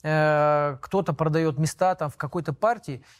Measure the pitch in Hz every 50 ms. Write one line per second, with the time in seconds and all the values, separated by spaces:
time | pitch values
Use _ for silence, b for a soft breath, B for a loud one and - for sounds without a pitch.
0 | - 151 156 156 151 151 151 147 151 151 151 147 147 147 135 127 - - - 196
1 | 180 - 151 - 160 156 151 160 165 160 135 135 160 147 - - 185 185 185 -
2 | 160 143 - - - 135 - 175 156 - 139 - - 220 240 208 - - 135 107
3 | b b b b